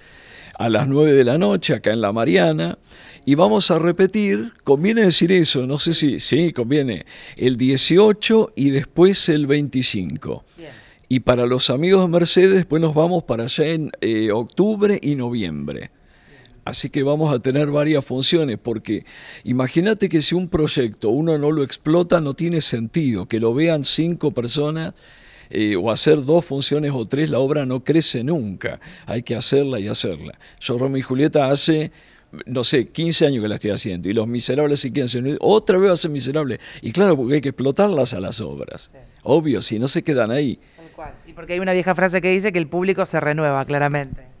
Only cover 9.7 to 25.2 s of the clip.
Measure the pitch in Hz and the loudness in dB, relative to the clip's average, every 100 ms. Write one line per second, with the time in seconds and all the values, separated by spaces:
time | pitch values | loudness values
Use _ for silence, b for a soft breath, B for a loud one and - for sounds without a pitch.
9.7 | 131 123 110 87 - - 57 _ B 156 | -2 -2 -2 -4 -8 -10 -12 _ B -20
10.7 | B B B B 127 - 123 120 127 - | B B B B -2 0 0 2 0 0
11.7 | 131 170 190 180 170 170 185 190 190 165 | 0 2 4 4 2 4 4 4 4 2
12.7 | 156 160 151 165 180 - 117 117 - 151 | 0 0 2 2 0 -2 -4 -4 -2 -2
13.7 | 160 147 - 104 110 110 107 117 - 202 | -2 -6 -4 -2 0 0 -2 -4 0 0
14.7 | 208 202 202 143 143 120 120 90 76 71 | 2 0 0 -2 -4 -4 -4 -6 -6 -8
15.7 | 65 - b b b b b b b - | -10 -14 b b b b b b b -10
16.7 | - 135 147 135 151 156 123 131 135 147 | -8 -4 -2 0 0 0 0 0 0 0
17.7 | 143 151 147 - 127 135 170 147 104 - | 0 2 0 -2 -4 0 0 0 -4 -6
18.7 | 110 104 104 - B B B - 127 131 | -6 -4 -6 -6 B B B -4 -2 0
19.7 | 170 196 214 196 160 143 175 180 165 151 | 0 0 0 0 0 0 -2 -2 -2 -2
20.7 | - 117 104 110 127 165 151 147 156 135 | 0 -2 -2 -2 0 0 0 0 0 -2
21.7 | - 151 170 175 175 147 131 170 165 - | -4 0 2 2 0 0 -4 -2 0 0
22.7 | 117 113 165 143 101 90 113 113 123 165 | -2 -4 -2 0 -2 -2 -2 0 2 2
23.7 | 156 135 - 165 170 147 117 120 143 147 | 0 0 0 0 -2 -4 -4 -4 -2 -2
24.7 | 160 160 - b b | -4 -8 -12 b b